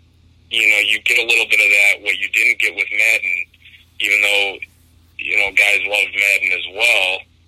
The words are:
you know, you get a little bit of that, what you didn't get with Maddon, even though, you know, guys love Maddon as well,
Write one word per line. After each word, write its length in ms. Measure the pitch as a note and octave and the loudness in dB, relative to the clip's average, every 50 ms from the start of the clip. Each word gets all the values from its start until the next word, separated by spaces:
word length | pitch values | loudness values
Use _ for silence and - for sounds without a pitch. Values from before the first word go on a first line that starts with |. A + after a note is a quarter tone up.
| _ _ _ _ _ _ _ _ _ - | _ _ _ _ _ _ _ _ _ -6
you 160 | A2+ A2+ A2 G#2+ | -2 0 2 2
know, 80 | G#2 G#2 | 2 2
you 200 | G#2 G#2+ G#2+ G#2+ - | 2 0 -2 -2 0
get 160 | - - B2 | 0 0 0
a 80 | A2+ | 0
little 200 | A#2 A2+ A2+ A2 G#2+ | 0 0 0 0 2
bit 80 | G#2+ G#2 | 2 2
of 80 | G#2 G#2 | 4 4
that, 220 | - F#2+ G2 - - - G#2 | 4 4 4 2 2 0 -2
what 120 | G2+ F#2 | -4 -4
you 120 | F#2+ G2 - | -4 -4 -2
didn't 300 | - G#2+ A2 - - - | 0 0 2 0 0 0
get 160 | - - F2 | -2 -4 -4
with 120 | - G2 - | -4 -6 -4
Maddon, 440 | G#2 G#2 A2 A2 A2 - - - - - - - - - - - - - - _ _ - | -2 0 0 2 0 0 -2 -4 -4 -6 -8 -10 -16 -20 -20 -20 -20 -20 -20 _ _ -4
even 220 | G#2+ G#2 G2+ G#2 | -2 0 2 2
though, 360 | G#2 G2+ G2+ G2+ G2 G2 F#2 - - - _ _ _ _ _ _ _ _ _ - | 2 2 0 0 -2 -2 -6 -10 -14 -18 _ _ _ _ _ _ _ _ _ -14
you 180 | - - - - | -8 -4 -2 -2
know, 120 | G2+ G2 F#2+ | -2 0 0
guys 240 | F#2+ F#2+ G2+ G#2 G2+ G2+ | 2 2 2 2 0 -2
love 200 | G2+ G#2 G#2 G2 F#2+ | -2 -2 -2 -2 -2
Maddon 400 | G2 G2+ G2+ G2+ G2 G2+ - G2+ F#2+ F#2 | -2 0 2 2 2 0 0 -2 -4 -4
as 60 | E2+ F2 F#2 | -6 -8 -6
well, 420 | G#2 A#2 A#2+ A2 G2+ F#2 F#2 F#2 F#2+ - _ _ _ _ | -2 0 2 2 2 0 -2 -2 -6 -8 _ _ _ _